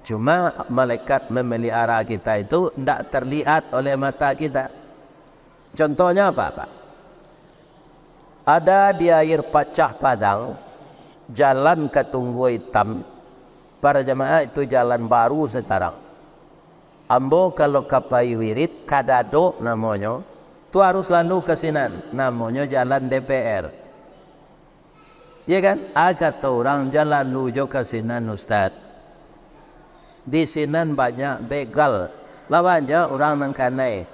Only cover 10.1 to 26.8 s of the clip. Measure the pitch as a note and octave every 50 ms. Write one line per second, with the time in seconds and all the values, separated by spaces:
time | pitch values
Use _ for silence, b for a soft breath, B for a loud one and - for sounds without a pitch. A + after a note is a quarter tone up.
10.1 | B2 G#2 G#2 G2+ G2+ G#2 A#2+ C3 G3 - - - - - - - - - - -
11.1 | - - - - A#2+ G#2+ C#3+ C3+ C3 C3 C#3 D#3+ F3 D#3+ D3+ C3+ - C#3+ C3 -
12.1 | - B2+ B2 B2 A#2 B2 B2+ B2+ A#2+ G#2+ - - - G#2+ G#2 G#2+ A2 C3+ - -
13.1 | - - - - - - - - - - _ _ _ _ - C#3+ C#3+ C#3 C3+ C3
14.1 | C3 C3+ C3+ C3+ D#3 D#3+ C#3+ A#2+ - C#3+ C#3+ B2 B2+ B2+ A#2+ A#2+ A#2+ A#2+ A#2 A2+
15.1 | B2 A#2 A2+ A#2+ C#3+ D#3 D#3 B2 G#2 B2+ G#2+ - G2 F#2+ F2+ E2+ - - - -
16.1 | - - - - - _ - _ _ - _ _ _ - _ _ _ _ _ _
17.1 | - B2+ C3 C3+ D3+ F3 F#3 F3+ - - D3+ D3 C#3+ C#3 C3+ - C#3 B2+ - -
18.1 | B2+ B2 B2 B2 A#2 A2+ A2+ A2 G#2+ B2 D#3+ - - - - - D3 C#3 B2+ A2+
19.1 | C3 B2 A#2+ G#2 C#3 D3+ F3 F#3 - - - A#2 A#2 A2 A2+ A2+ G#2+ G2 G2+ G#2+
20.1 | A#2 C#3 F#3+ - - - - - - _ _ _ - F#3 G3 F#3 F3+ F#3+ F#3 -
21.1 | F3 E3+ E3+ E3+ F#3 F3+ - E3+ D#3+ D3+ - D#3+ D3+ D3 C3+ A2 F#2 D#2+ - -
22.1 | - B2+ C3+ B2+ A#2+ A#2 A#2 A2+ A#2 C3+ C#3+ C3+ C#3 C3 B2 B2 C#3 C#3 C3 B2+
23.1 | C3 C3 B2+ - C3+ C3 A2+ A#2 G#2+ F#2+ E2+ D2 - - - - - - - -
24.1 | - - - - - _ - _ - _ _ _ _ _ _ _ _ - - -
25.1 | - - - - - - - - F3 F#3+ F#3 G3 G3 - - - - D3 E3 F3+
26.1 | F3+ - E3+ D#3 C#3 - - C3+ B2+ A#2+ A#2+ C3+ C#3+ C#3+